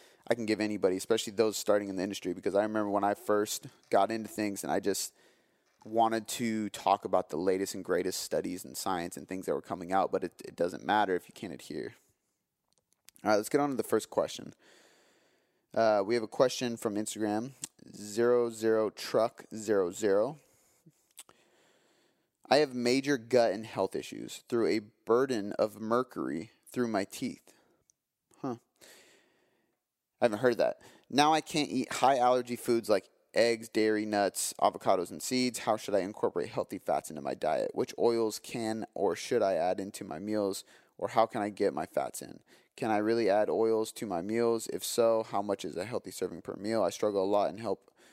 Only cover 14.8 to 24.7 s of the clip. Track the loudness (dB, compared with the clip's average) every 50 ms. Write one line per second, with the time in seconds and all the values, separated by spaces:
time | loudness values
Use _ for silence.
14.8 | _ _ _ _ _ _ _ _ _ _ _ _ _ _ _ _ _ _ 0 4
15.8 | 4 4 4 4 2 2 0 -2 -2 -4 2 2 2 2 2 -2 -4 -4 -4 -4
16.8 | -4 -4 -2 -2 -4 -4 -4 -4 -2 0 0 -2 -2 -6 -10 -14 -16 -16 _ -20
17.8 | -20 -20 -18 -16 -14 -6 0 2 4 4 4 4 2 0 -2 0 2 4 4 4
18.8 | 2 0 -2 -6 -6 0 2 2 2 2 -2 -10 -16 _ -12 -8 0 2 4 4
19.8 | 4 2 0 0 2 4 4 4 2 0 -4 -10 _ _ _ _ _ _ _ _
20.8 | _ -20 _ _ _ _ _ -20 -20 -20 _ _ _ _ _ _ _ _ _ _
21.8 | _ _ _ _ _ _ _ _ _ _ _ _ _ 4 4 4 4 2 0 0
22.8 | 2 2 2 2 2 0 -2 -2 0 2 4 4 4 4 0 -2 -8 -6 -2 -2
23.8 | -2 -2 -2 -8 -8 -8 -10 -12 -12 -12 -14 -16 -8 -2 0 0 2 2